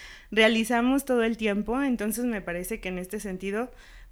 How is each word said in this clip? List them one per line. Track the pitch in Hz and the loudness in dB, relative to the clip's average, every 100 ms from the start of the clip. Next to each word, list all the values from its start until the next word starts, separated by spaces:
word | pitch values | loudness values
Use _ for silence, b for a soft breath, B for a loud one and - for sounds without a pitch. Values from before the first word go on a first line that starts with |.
| B B B | B B B
realizamos | 208 220 226 220 240 247 269 | 4 6 4 2 2 4 2
todo | 269 247 | 2 2
el | 226 226 | 2 0
tiempo, | 220 202 208 240 | 0 0 0 0
entonces | 277 240 208 220 | 0 0 -2 -2
me | 247 214 | -2 -4
parece | 180 175 180 220 | -4 -6 -6 -6
que | 185 | -6
en | 185 | -6
este | 180 214 | -6 -8
sentido | 208 185 196 202 254 B B B B | -6 -6 -4 -4 -4 B B B B